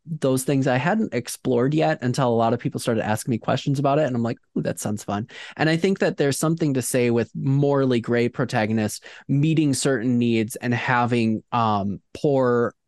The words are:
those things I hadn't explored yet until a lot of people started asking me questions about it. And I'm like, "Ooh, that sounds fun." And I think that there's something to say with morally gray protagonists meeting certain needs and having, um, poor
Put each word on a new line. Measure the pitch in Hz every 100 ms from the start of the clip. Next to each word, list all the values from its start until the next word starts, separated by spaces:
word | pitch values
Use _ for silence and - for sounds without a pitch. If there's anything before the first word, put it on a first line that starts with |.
those | 160 156 135 131
things | - 135 131
I | 127
hadn't | 160 220 220
explored | 123 - - - 120 135
yet | 156 156 156
until | 123 131 127
a |
lot | 117 113
of | 120
people | 139 120
started | - 110
asking | 104 110 -
me | 113
questions | - 123 147 139
about | 139 143
it. |
And | 143 123
I'm |
like, | 117 127 _ -
"Ooh, |
that | 127 -
sounds | - 107
fun." | - 104 127 - - -
And | 156
I | 160
think | 190 196
that | 180 -
there's | 143 -
something | 160 165 151
to | 131
say | - 127 123
with | 117 113 -
morally | 135 139 143 139 131 120
gray | 117 120 120
protagonists | - 123 120 107 110 107 - - - -
meeting | 139 156 160 147
certain | 131 143 127 123 120
needs | 120 113 110 -
and | 123
having, | 117 - 123 117 120 113 107 -
um, | 120 113 104 98 90 _
poor | - 151 135 127 120 113 -